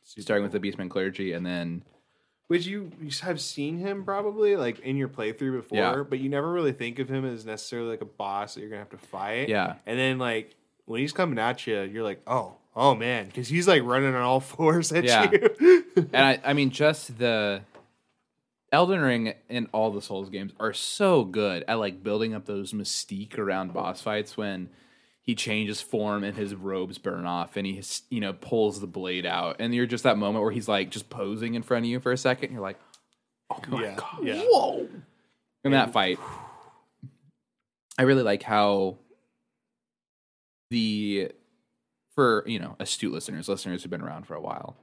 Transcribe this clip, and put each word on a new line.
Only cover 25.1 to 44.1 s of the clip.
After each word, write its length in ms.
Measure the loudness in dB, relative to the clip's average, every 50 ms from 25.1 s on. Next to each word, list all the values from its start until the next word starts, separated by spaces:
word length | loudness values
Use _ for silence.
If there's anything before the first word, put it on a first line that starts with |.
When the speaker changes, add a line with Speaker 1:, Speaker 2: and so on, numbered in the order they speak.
| _ _
Speaker 2:
he 140 | _ -4 -4
changes 460 | -2 -2 -2 -2 -2 -2 -4 -6 -8
form 420 | -6 -4 -4 -2 -2 -2 -2 -2
and 140 | -2 -4 -4
his 180 | -4 -6 -6 -6
robes 440 | -8 -6 -4 -4 -4 -4 -6 -8 -6
burn 280 | -6 -6 -6 -4 -4
off 300 | -4 -4 -4 -4 -4 -6
and 100 | -6 -4
he, 160 | -4 -6 -6 -8 -8 -8 -8 _ _
you 100 | -6 -4
know, 120 | -4 -4
pulls 480 | -6 -8 -6 -2 2 2 2 2 0 -4
the 60 | -10
blade 400 | -8 -8 -8 -4 -4 -4 -2 -2
out. 300 | -2 -2 -2 -2 -4 -4 -4
And 160 | -4 -2 0
you're 120 | 0 0
just 180 | 0 -2 2 4
that 120 | 4 4 4
moment 240 | 2 0 0 2
where 100 | 0 0
he's, 160 | 0 -2 0 0
like, 220 | 0 0 0 -2
just 200 | -6 -12 -10 _
posing 440 | -8 -8 -6 -6 -4 -6 -4 -4 -4
in 80 | -6
front 220 | -2 0 0 0 0
of 60 | -2
you 80 | -4 -2
for 140 | 0 0
a 40 | -2
second. 280 | 2 2 0 0 0 -2
And 80 | -8 -6
you're 80 | -8
like, 160 | -8 -8 -8 -10 -18 _ -20 _ _ _ _ _ _ _ _ _ _ _
"Oh 100 | -10 -10 -6 -6
my 140 | -4 -4
Speaker 1:
Yeah, 120 | -4 -4 -6
Speaker 2:
God. 280 | -8 -10 -10 -8 -6 -4
Speaker 1:
yeah. 180 | -4 -2 0 4
Speaker 2:
Whoa." 420 | 6 6 6 6 2 -2 -4 -6 -8 -10 -18 -20 _ _ _ _ _ _ _ _ _ _ _ 0
In 80 | 2
that 120 | 4 4 4
Speaker 1:
And 60 | 4
Speaker 2:
fight, 260 | 2 2 2 2 0 -4 -6 -14 -14 -14 -16 -18 -20 -20 -20 -20 _ _ _ _ _ _ -20 -20 _ _ _ _ _ _ _ _ _ _ _ _ _ _ _ _ 0 2
I 40 |
really 200 | 4 6 6 4
like 220 | 4 2 0 0 0
how 540 | 2 2 4 4 4 4 2 2 0 -2 -8 _ _ _ _ _ _ _ _ _ _ _ _ _ _ _ _ _ _ _ _ _ _ _ _ _ _ _ _ _ _ _ _ _ _
the, 600 | -2 0 0 0 0 -2 -2 -2 0 -2 -2 -4 -8 _ _ _ _ _ _ _ _ _ _ _ _ _ _ _ 0
for, 300 | 4 4 4 4 2 0
you 120 | -2 -4 -4
know, 180 | -6 -8 -10 _
astute 340 | -6 -6 -4 -2 -2 -4
listeners, 360 | -4 -4 -8 -8 -10 -8 -4 -4
listeners 340 | -4 -4 -4 -8 -8 -8
who've 80 | -6 -8
been 120 | -8 -8
around 240 | -8 -10